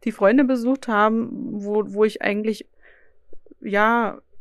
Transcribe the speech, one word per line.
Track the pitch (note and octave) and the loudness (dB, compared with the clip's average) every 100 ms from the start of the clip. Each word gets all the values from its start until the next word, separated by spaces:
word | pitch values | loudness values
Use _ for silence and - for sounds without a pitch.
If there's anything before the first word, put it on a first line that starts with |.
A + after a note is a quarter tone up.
die | - | -8
Freunde | A3 G3 B3 C4 | 2 4 4 4
besucht | B3+ A#3 C4+ - | 2 0 -2 0
haben, | G#3+ G#3+ A3+ A#3 | 2 2 2 -4
wo, | - - G#3 G3+ G#3 G3+ | -8 -8 -8 -4 -2 -2
wo | G3 G#3+ | 0 0
ich | G#3 | 0
eigentlich, | - G#3 G#3+ G#3 - _ - _ - - - - - - | -4 -2 -2 -4 -8 _ -20 _ -20 -20 -16 -16 -16 -16
ja, | A3 G3+ G#3+ A#3 A3 - - - | -4 2 2 2 -2 -6 -16 -16